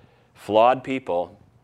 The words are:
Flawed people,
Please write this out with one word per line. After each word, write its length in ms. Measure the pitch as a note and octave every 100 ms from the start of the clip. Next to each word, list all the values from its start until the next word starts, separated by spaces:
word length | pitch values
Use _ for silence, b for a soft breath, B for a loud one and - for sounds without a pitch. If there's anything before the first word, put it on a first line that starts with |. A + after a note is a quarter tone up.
| b b b
Flawed 520 | _ - G#2+ A#2+ C3 C3
people, 520 | C3 - F2 F2 G2+ _ _